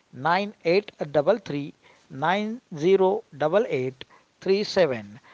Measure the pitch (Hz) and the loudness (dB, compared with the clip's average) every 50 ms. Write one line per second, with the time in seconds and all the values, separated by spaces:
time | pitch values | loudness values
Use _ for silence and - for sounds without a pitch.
0 | _ _ - 127 131 156 175 190 208 202 208 _ _ 170 170 196 208 - - _ | _ _ -16 -4 -2 0 0 0 0 -4 -10 _ _ 2 2 2 2 0 -10 _
1 | 170 151 139 151 139 160 214 247 - - 147 143 143 156 - _ _ _ _ _ | -10 -2 0 0 2 2 0 0 0 -6 -8 -6 -6 -8 -12 _ _ _ _ _
2 | _ _ 156 135 143 160 180 202 214 214 226 254 _ _ 190 147 147 180 190 190 | _ _ -10 -4 -2 0 0 0 -2 -4 -8 -10 _ _ -10 -2 2 4 4 6
3 | 190 185 196 226 - _ - 139 143 156 165 202 233 - - 135 127 131 127 _ | 4 2 2 -2 -6 _ -6 -4 -2 2 2 2 0 0 -2 -2 -4 -4 -6 _
4 | - _ _ _ _ _ _ _ - 185 196 202 214 - - 196 180 147 127 113 | -20 _ _ _ _ _ _ _ -2 0 0 0 0 -2 2 2 2 2 2 -4
5 | 104 101 104 - _ - | -6 -12 -16 -20 _ -20